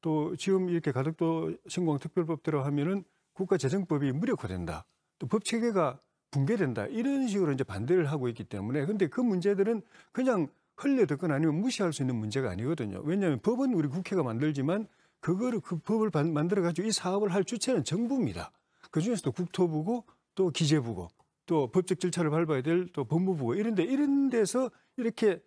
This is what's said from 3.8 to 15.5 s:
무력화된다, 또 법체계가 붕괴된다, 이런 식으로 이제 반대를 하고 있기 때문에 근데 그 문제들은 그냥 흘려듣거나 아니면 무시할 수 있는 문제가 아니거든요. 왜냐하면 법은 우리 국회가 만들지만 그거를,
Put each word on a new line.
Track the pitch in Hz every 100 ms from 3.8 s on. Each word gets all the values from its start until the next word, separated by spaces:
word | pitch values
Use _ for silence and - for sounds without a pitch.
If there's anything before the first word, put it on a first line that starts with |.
| 185 151 139
무력화된다, | 131 226 202 104 92 85 78 - _ _ _
또 | 117
법체계가 | 214 - 233 233 196 151 131 _ _ _
붕괴된다, | 147 139 220 151 113 101
이런 | 220 254 277 262
식으로 | 196 165
이제 | 135
반대를 | 135 98 117 185 147
하고 | 151 123
있기 | 113
때문에 | 101 104 101 139 147
근데 | 214 170
그 | -
문제들은 | 247 185 185 196 196 226 - - -
그냥 | - 262 220 147 _ _ -
흘려듣거나 | 277 269 170 143 175 139
아니면 | 160 151
무시할 | 240 - 185
수 | 147
있는 | 131 120
문제가 | 107 127 127
아니거든요. | 90 120 165 110 92
왜냐하면 | 147 190 190 135
법은 | - 240 269
우리 | 208 147
국회가 | 147 185 196
만들지만 | 131 113 151 143 135 196 220 _ _ _
그거를, | - 190 247